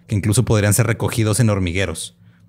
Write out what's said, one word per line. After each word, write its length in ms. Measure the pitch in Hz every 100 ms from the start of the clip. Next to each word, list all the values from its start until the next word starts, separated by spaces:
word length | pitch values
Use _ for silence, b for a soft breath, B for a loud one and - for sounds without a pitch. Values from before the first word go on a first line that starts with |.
| -
que 80 |
incluso 300 | 104 101 113 117
podrían 260 | 110 101
ser 120 | 101 107
recogidos 520 | - 101 - 107 104
en 100 | 110
hormigueros. 680 | 98 90 92 90 - - b b b